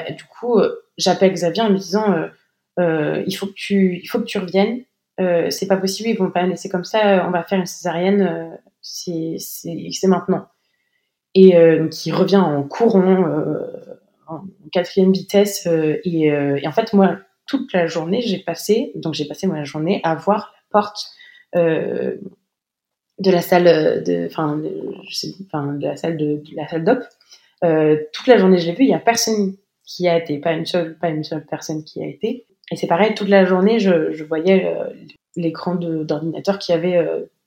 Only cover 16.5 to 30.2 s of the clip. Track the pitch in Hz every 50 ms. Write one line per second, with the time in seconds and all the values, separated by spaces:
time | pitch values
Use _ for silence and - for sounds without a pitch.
16.5 | 143 139 139 160 147 - 226 226 - 196 196 180 165 - - _ _ _ _ -
17.5 | - 269 - - - 185 170 165 - 175 160 165 190 247 240 214 185 - - -
18.5 | 170 - - - 208 233 - - - 160 151 165 147 135 147 147 - - - 190
19.5 | 160 151 147 139 - 151 156 165 202 - - 165 160 151 - - 208 220 - -
20.5 | _ _ _ _ - 208 208 - - - - - - - - - - _ _ _
21.5 | - 175 170 165 160 - - - - - - - - - - - - _ _ _
22.5 | _ _ _ _ _ _ _ _ _ _ _ _ _ - 185 185 185 170 170 -
23.5 | 185 180 175 170 160 156 156 165 - - 165 170 175 170 170 165 - - 160 147
24.5 | 147 151 156 156 - - - - - - - - - - - 156 - - 190 -
25.5 | - 151 139 143 143 143 147 147 143 143 - 170 170 156 151 151 147 147 147 -
26.5 | - 156 151 147 170 160 160 196 262 262 - - _ _ _ _ - - _ _
27.5 | _ - - 170 131 151 156 156 156 151 151 - - - - 262 247 208 190 185
28.5 | 185 175 170 170 170 233 269 233 185 160 - - 233 226 - 226 220 208 202 190
29.5 | 190 - _ _ _ _ _ - - - 180 175 170 170